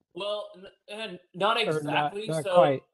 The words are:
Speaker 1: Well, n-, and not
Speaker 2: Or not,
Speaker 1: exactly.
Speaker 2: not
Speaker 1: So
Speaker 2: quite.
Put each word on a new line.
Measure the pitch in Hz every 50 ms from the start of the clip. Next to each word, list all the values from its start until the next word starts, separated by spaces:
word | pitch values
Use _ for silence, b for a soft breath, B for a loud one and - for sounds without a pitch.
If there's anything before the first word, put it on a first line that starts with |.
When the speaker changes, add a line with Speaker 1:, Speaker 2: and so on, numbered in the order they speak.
| _ _ -
Speaker 1:
Well, | 175 196 208 208 208 208 - - 185 196 196 _ _ _ -
n-, | 208 220
and | 226 202 175 170 _ _ -
not | 175 196 214 226
Speaker 2:
Or | 240 220 180 156 156
not, | 147 147 151 175 190 180 196
Speaker 1:
exactly. | 208 220
Speaker 2:
not | 214 160 156 143
Speaker 1:
So | 196 180
Speaker 2:
quite. | 175 156 147 135 - - _